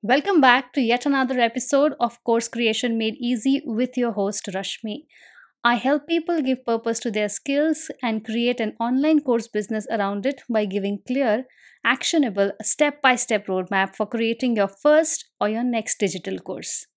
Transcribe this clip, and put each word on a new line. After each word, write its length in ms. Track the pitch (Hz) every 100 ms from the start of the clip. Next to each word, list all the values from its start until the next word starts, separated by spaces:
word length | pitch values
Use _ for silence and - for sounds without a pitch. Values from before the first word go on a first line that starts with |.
| 202
Welcome 320 | 269 349 370
back 320 | 262 247 269
to 80 | -
yet 260 | 233 240 294
another 320 | 277 254 254
episode 540 | 233 240 - 277 294 254
of 240 | 233 -
Course 240 | - 233 -
Creation 480 | 233 233 220 247 226
Made 200 | 220 220
Easy 440 | 240 240 247 277 -
with 320 | 220 254 247
your 140 | 240
host, 360 | 208 196 208 -
Rashmi. 520 | 190 190 - 220 208 _ _ - - - _
I 120 | 240 240
help 280 | 254 294 294
people 360 | 339 330 339
give 200 | 262 254
purpose 360 | 247 233 233 226
to 100 | 240
their 180 | 214 208
skills 640 | - - 277 311 302 - -
and 200 | 240 220
create 360 | 220 226 240 240
an 160 | 220 -
online 420 | 233 262 302 311
course 260 | 294 240 220
business 400 | 214 208 220 214
around 380 | 214 196 202 247
it 160 | 277 -
by 180 | 220 208
giving 340 | 196 196 202 -
clear, 380 | 254 262 214 254 _ - _
actionable, 680 | 233 269 - 339 262 190 202 -
step-by-step 840 | 208 - 294 294 262 240 - 214 202
roadmap 480 | 185 175 196 190 -
for 100 | 208
creating 500 | 226 226 226 254 220
your 100 | 196
first 600 | - 294 - 320 - - _
or 80 | 208
your 140 | 220
next 340 | 247 233 220 -
digital 400 | 196 185 190 190
course. 480 | - - - - -